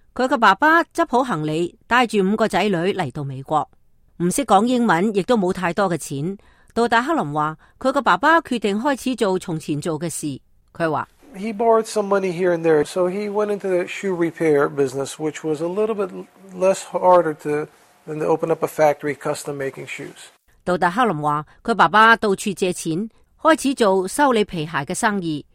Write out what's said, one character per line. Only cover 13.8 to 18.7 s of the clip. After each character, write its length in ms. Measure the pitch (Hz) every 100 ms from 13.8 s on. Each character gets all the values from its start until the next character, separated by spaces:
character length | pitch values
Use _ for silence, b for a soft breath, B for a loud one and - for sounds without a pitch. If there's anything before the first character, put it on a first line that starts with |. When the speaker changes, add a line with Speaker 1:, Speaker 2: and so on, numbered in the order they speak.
| 185
Speaker 2:
shoe 300 | - 196 175
repair 540 | 170 - 165 143 151
business, 460 | 143 135 135 131 -
which 300 | 156 147 160
was 160 | 147
a 40 | 170
little 280 | 190 214
bit 160 | 208 190 185 185 _ 190 185
less 260 | 185 190
harder 520 | - 180 180 180 160 151
to, 240 | 151 147 156 b b b -
than 120 | 151
to 60 | 160
open 240 | 160 165
up 140 | 160
a 40 |
factory 460 | 156